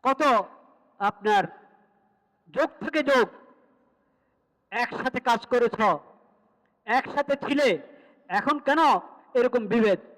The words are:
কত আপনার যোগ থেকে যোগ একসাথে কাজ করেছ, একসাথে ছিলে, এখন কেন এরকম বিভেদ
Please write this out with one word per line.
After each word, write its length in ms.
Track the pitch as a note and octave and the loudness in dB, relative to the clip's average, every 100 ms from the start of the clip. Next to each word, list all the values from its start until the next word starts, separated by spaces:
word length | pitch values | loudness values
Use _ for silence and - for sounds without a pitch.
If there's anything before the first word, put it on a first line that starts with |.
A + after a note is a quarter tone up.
কত 400 | B3+ C4+ D4 A3+ F#3 - _ _ _ _ | -2 0 2 2 0 -14 _ _ _ _
আপনার 440 | G3+ - G3+ G#3 E3+ - - _ _ _ _ _ _ _ _ | -6 -4 0 0 0 -8 -20 _ _ _ _ _ _ _ _
যোগ 200 | D3+ D#4 - D#4 | -4 -4 -4 -6
থেকে 180 | D4+ | -2
যোগ 260 | C#4+ C4+ G#3+ - - _ _ _ _ _ _ _ _ _ _ _ _ | 2 2 2 -4 -20 _ _ _ _ _ _ _ _ _ _ _ _
একসাথে 480 | G#3+ A#3+ A3+ - B3+ | -6 -6 -6 -6 -4
কাজ 260 | B3+ A#3 - | -2 -2 0
করেছ, 360 | B3 A#3 - G#3+ D#3 - _ _ _ _ _ _ _ - | 0 0 0 0 0 -6 _ _ _ _ _ _ _ -2
একসাথে 500 | B3 - C#4+ C#4+ C#4 | -2 -2 -6 -2 -4
ছিলে, 420 | - C#4 C#4 E3 - - - _ _ | -2 0 0 0 -6 -20 -20 _ _
এখন 320 | G3 C4 D4 | -4 -2 -2
কেন 200 | C4+ D4+ D#4 - - - _ | 0 2 4 2 -2 -20 _
এরকম 340 | B3+ B3 B3 G#3 | 0 0 0 -2
বিভেদ 320 | A3+ A3 F#3 - | 2 2 0 -4